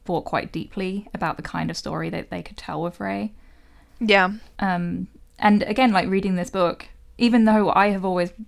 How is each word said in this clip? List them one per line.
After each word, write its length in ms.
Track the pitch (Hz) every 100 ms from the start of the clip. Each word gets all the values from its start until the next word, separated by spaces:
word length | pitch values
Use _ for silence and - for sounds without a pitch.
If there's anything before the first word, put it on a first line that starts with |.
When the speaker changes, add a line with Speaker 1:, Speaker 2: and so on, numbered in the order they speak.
Speaker 1:
thought 200 | - 170
quite 280 | - 160 -
deeply 560 | 165 160 - 185 196 208
about 220 | - 165 -
the 60 |
kind 280 | - 165 160
of 60 | 165
story 340 | - 160 165
that 200 | 175 -
they 120 | 180
could 140 | 170 -
tell 260 | - 156
with 180 | 170 -
Rey. 320 | 190 196 214 - - - _ - _ -
Speaker 2:
Yeah. 320 | 220 196 185 214 - -
Speaker 1:
Um, 500 | 196 175 175 175 185 - - -
and 240 | 214 208
again, 300 | - 220 254
like, 160 | 196 175
reading 260 | 190 196
this 160 | 180 175
book, 380 | 190 175 - - - - -
even 260 | 240 233
though 260 | 220 214 190
I 160 | - 208
have 160 | 196
always 280 | 190 180 175 -